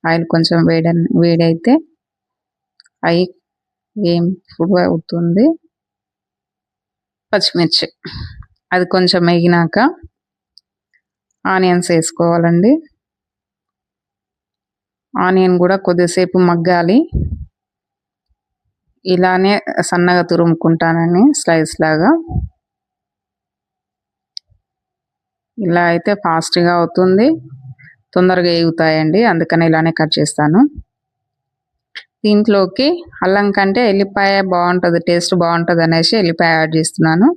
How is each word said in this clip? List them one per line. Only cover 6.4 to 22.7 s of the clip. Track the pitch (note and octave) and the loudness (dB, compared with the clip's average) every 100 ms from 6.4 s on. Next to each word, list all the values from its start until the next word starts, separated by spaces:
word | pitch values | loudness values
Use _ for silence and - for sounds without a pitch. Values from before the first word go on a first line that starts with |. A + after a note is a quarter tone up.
| _ _ _ _ _ _ _ _ _ | _ _ _ _ _ _ _ _ _
పచ్చిమిర్చి | G#3 - E3+ E3 - - _ - - - - - _ _ | -4 -2 -2 -2 -2 -6 _ -18 -16 -16 -18 -20 _ _
అది | F#3 F3+ | -2 0
కొంచెం | F#3 F3+ F#3 E3+ | 0 0 0 2
వేగినాక | F3 F3 F3 E3 - C4 - - _ _ _ _ _ _ _ _ _ _ _ _ _ - | 2 2 2 0 0 0 -2 -18 _ _ _ _ _ _ _ _ _ _ _ _ _ -4
ఆనియన్స్ | F#3+ F#3 F3 F3 | 0 2 0 0
వేసుకోవాలండి. | E3+ D#3+ - E3+ E3+ E3+ E3+ G#3 D#4 D#4+ _ _ _ _ _ _ _ _ _ _ _ _ _ _ _ _ _ _ _ _ _ _ | -2 -2 -2 -2 0 0 2 2 2 -2 _ _ _ _ _ _ _ _ _ _ _ _ _ _ _ _ _ _ _ _ _ _
ఆనియన్ | - F3+ F#3+ F#3 F3+ | -4 0 2 2 2
కూడా | F3 G3 | 2 0
కొద్దిసేపు | F#3+ F3+ F3 F3+ F3+ F#3 | 0 0 0 0 0 2
మగ్గాలి. | F3+ E3+ E3+ F3 E3+ A3+ E4 - - - - _ _ _ _ _ _ _ _ _ _ _ _ _ _ _ F#3 | 2 2 0 0 2 2 0 -4 -6 -8 -14 _ _ _ _ _ _ _ _ _ _ _ _ _ _ _ -4
ఇలానే | F3+ F#3 F#3 F#3+ G3+ - - | 0 0 2 0 -2 -4 -6
సన్నగా | F3 F3+ F3+ F3+ | -4 0 0 0
తురుముకుంటానని | F3 E3+ E3+ D#3+ D#3+ E3 E3 E3 E3 F3 C4 | 0 0 0 0 0 0 0 0 0 4 2
స్లైస్ | C#4+ - E3 D#3 - | 2 0 0 -2 -2
లాగా. | D#3 D#3 F#3 E4 E4 - - _ _ | -2 0 2 0 -2 -8 -8 _ _